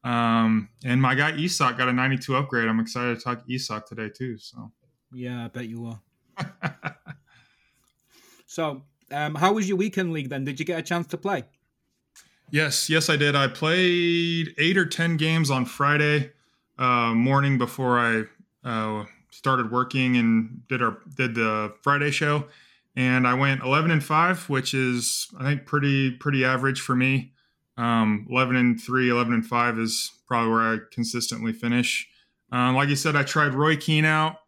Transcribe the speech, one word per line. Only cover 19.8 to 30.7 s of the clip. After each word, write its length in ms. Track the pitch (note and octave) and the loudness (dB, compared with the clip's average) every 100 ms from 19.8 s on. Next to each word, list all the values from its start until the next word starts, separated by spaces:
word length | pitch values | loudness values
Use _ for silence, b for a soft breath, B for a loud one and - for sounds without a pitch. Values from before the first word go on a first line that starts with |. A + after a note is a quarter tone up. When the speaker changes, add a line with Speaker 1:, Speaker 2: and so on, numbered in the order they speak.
| B2 C3+ B2+ B2 | 0 0 2 4
Speaker 1:
and 500 | A2+ A2+ A2+ - - | 4 4 0 -10 -6
did 140 | B2+ | -2
our, 160 | A#2 G2+ - | -2 -2 -16
did 200 | C3+ B2+ | -4 -2
the 400 | A#2 A2+ G#2+ G#2+ - | 0 0 0 -4 -4
Friday 280 | C#3 C#3+ C#3+ | -2 0 0
show. 360 | C#3+ D3 D3 C#3 B B B B | -2 0 -2 -4 B B B B
And 320 | - B2+ B2+ B2+ | -2 2 2 2
I 80 | |
went 280 | B2+ C#3 C3+ | 2 0 0
eleven 280 | C3 C#3+ D#3+ | 0 2 2
and 140 | D#3+ | 0
five, 440 | - D#3 F3 F3+ - | 2 2 2 0 -2
which 260 | C3+ C3 | -2 -2
is, 540 | C3+ C3 B2 A#2 - - - | -2 0 0 -2 -4 -8 -6
I 40 | |
think, 240 | C3 C#3+ - | -2 -2 -2
pretty, 460 | D3 C#3+ C3+ C3+ | 0 2 2 0
pretty 320 | B2 D3 C3+ | -2 -2 2
average 360 | B2+ B2+ C3+ C3+ | 2 2 0 -2
for 140 | - | -2
me. 380 | B2+ C3 C3+ - _ _ _ _ - | 0 2 0 -4 _ _ _ _ -6
Um, 500 | A#2+ A#2 A2 G#2 - | 0 2 2 0 -2
eleven 260 | B2 B2+ B2+ | 0 2 4
and 240 | B2 A#2 | 2 2
three, 300 | - B2+ B2 | -2 0 2
eleven 220 | A#2+ A#2 | 2 2
and 140 | A#2 A2+ | 0 0
five 320 | A#2+ A#2+ A2+ | 0 0 0
is 340 | A2+ - - _ _ | -2 -4 -6 _ _
probably 240 | A#2+ A2+ | 0 2
where 100 | A2+ | 2
I 160 | A2+ | 2